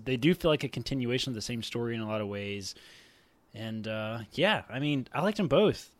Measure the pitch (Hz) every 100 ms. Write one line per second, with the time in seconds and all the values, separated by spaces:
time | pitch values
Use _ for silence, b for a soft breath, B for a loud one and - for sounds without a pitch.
0 | 113 127 151 180 165 147 131 - - 135
1 | 120 127 - 110 - 117 - 120 117 117
2 | 107 107 101 101 101 101 95 - b b
3 | b b b b _ - 113 110 107 107
4 | 110 113 107 - 185 175 - 123 147 139
5 | 120 131 190 214 165 143 208 113 - _